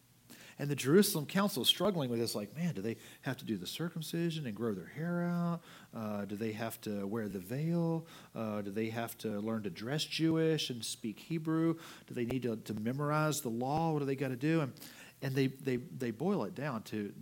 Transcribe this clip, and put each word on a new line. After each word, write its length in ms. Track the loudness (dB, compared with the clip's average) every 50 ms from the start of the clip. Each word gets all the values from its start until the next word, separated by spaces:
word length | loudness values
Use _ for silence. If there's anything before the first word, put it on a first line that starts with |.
| _ _ _ _ -20 -20 -20 -20 -20 -14 -8 -4
And 80 | -2 -2
the 60 | -2
Jerusalem 520 | 0 4 8 8 8 8 8 4 -2 -2
Council 360 | 0 2 2 2 2 2 4
is 60 | 4 4
struggling 420 | 4 6 4 2 4 2 2 2
with 80 | 2 2
this, 160 | 2 0 0
like, 220 | -2 -4 -4 -4
man, 180 | -2 0 0 0
do 80 | 0
they 140 | -2 -2 -2 -4 -8 -14 -16 -8
have 140 | -6 -6 -4
to 80 | -4 -2
do 120 | -2 -2
the 100 | -2 -2
circumcision 800 | -4 -4 -4 -4 -4 -4 -6 -6 -4 -2 0 0 0 -2 -2 -4
and 120 | -4 -4
grow 180 | -2 0 0 0
their 140 | -2 -6 -8
hair 340 | -6 -4 -2 -2 0 0
out? 380 | 0 0 2 2 2 0 0 -2 -6 -12 -20 -20 -16 -12 -8
Uh, 300 | -6 -4 -2 -2 -2 -4
do 100 | -4 -4
they 160 | -2 -2 -2
have 300 | -2 -2 -2 -4 -4 -6
to 260 | -6 -4 -2 -2 -2
wear 220 | -2 -2 -2 -2 -4
the 100 | -4 -6
veil? 720 | -6 -4 -4 -2 0 0 2 2 2 2 0 -2 -4 -8 -14 -18 -18 -10 -8
Uh, 260 | -4 -4 -2 -2 -2
do 100 | -2 -2
they 160 | 0 0 0 0
have 280 | -2 -2 -4 -4 -6 -6
to 200 | -4 -4 -2 -2
learn 240 | -2 -2 -2 -2
to 80 | -2 -4
dress 340 | -6 -6 -4 -2 -2 -2 -2
Jewish 680 | -2 0 2 4 4 6 6 6 4 4 2 0 -2
and 140 | -4 -4 -6
speak 360 | -6 -6 -4 -4 -6 -6 -6
Hebrew? 540 | -6 -4 -4 -2 0 2 2 4 4 4 2 0 -4 -14 -16 -16 -14 -6
Do 60 | -2
they 100 | -2 0
need 180 | 0 0 0
to, 140 | 0 0 0
to 180 | -2 -2 -4 -2
memorize 640 | -2 0 0 0 0 2 2 4 4 4 4 2 0
the 100 | -2 -2
law? 420 | -2 0 0 0 2 2 2 2
What 80 | 2 2
do 40 | 2
they 120 | 0 0
gotta 180 | 0 0 -2 0
do? 280 | 0 2 4 4 4
And, 100 | 2 0 -2 -8 -14 -16 -16 -18 -20 -20 -10 -4
and 120 | -4 0 4
they, 100 | 4 4
they, 300 | 4 2 0 0 0 0
they 340 | 0 0 -4 -6 -4 -2 -2
boil 320 | -2 0 0 2 2 2
it 140 | 0 -2 -4
down 260 | -4 -4 -4 -4 -4 -4
to 280 | -4 -4 -4 -4 -4 -6 -6